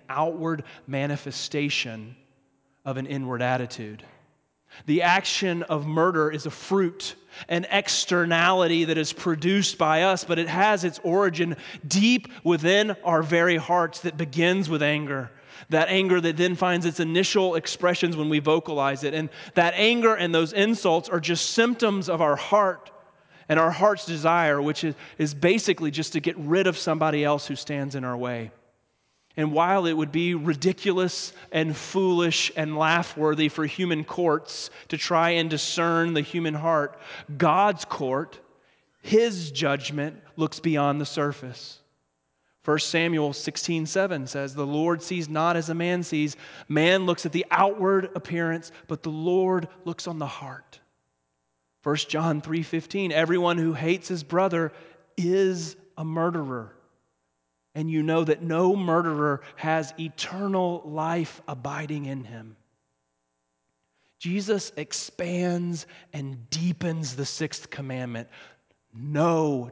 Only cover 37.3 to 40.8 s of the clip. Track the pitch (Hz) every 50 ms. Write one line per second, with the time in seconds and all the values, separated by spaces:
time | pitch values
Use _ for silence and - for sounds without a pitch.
37.3 | 147 135 170 160 151 185 202 208 196 160 - - - - 151 127 131 139 160 -
38.3 | - - - _ _ _ _ _ _ _ _ _ _ _ - - 202 220 233 233
39.3 | 208 180 170 151 135 131 160 143 139 143 139 - 147 151 143 156 147 - - -
40.3 | - - 160 147 - - - 170 156 147